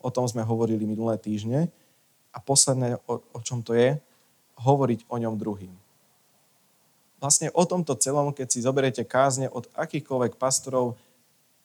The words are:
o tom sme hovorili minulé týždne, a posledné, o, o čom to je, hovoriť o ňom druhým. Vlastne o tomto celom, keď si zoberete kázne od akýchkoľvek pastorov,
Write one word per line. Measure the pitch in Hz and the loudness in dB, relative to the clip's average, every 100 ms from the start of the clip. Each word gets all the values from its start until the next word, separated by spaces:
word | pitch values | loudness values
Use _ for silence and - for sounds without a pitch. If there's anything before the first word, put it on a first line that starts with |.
o | 127 | -6
tom | 123 123 | -2 -2
sme | 117 | -2
hovorili | 110 113 113 110 | -2 0 0 0
minulé | 107 107 113 107 | -2 -2 -2 -2
týždne, | 107 107 110 131 170 - _ _ _ _ _ | -2 -4 -2 0 -2 -4 _ _ _ _ _
a | - | -12
posledné, | - 139 - 131 123 120 - | 0 2 4 2 0 -2 -4
o, | 117 | -8
o | - 120 | -8 -14
čom | - 123 | -8 -6
to | 113 | 0
je, | 117 123 147 - _ _ _ _ - | 4 4 2 -6 _ _ _ _ -4
hovoriť | 117 143 131 117 - | 2 4 4 0 -4
o | 120 | -6
ňom | 113 107 | -4 -4
druhým. | 107 98 92 92 _ _ _ _ _ _ _ _ _ _ _ _ _ - | -4 -6 -10 -20 _ _ _ _ _ _ _ _ _ _ _ _ _ -6
Vlastne | 139 - 156 | 0 0 2
o | - | 2
tomto | 180 180 160 - | 2 2 -2 -2
celom, | - 147 143 | 0 0 0
keď | 139 127 | -2 -4
si | 123 | -2
zoberete | 117 139 131 123 113 | 0 2 2 0 0
kázne | 127 139 127 131 | 4 4 2 -2
od | 123 - | -6 -10
akýchkoľvek | - 156 147 147 131 120 - | -8 -6 -6 -4 0 0 0
pastorov, | 131 135 - 131 123 113 _ _ _ _ _ _ | -2 -2 -2 0 0 -4 _ _ _ _ _ _